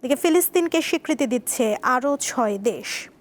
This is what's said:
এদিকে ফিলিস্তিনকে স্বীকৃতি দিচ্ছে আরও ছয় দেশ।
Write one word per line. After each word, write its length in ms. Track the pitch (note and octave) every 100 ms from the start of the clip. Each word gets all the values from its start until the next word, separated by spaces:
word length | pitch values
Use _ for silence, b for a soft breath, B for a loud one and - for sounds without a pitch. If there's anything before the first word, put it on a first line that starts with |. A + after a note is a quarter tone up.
এদিকে 140 | B3 C#4
ফিলিস্তিনকে 640 | F4 D#4+ F4 F4+ E4+ E4
স্বীকৃতি 440 | D#4 D#4+ - D#4 C4+
দিচ্ছে 500 | A#3+ - - A3+ G#3
আরও 340 | A#3 B3+ C#4 C#4+
ছয় 420 | - - A3 G3+
দেশ। 500 | G#3 D#3+ - - - _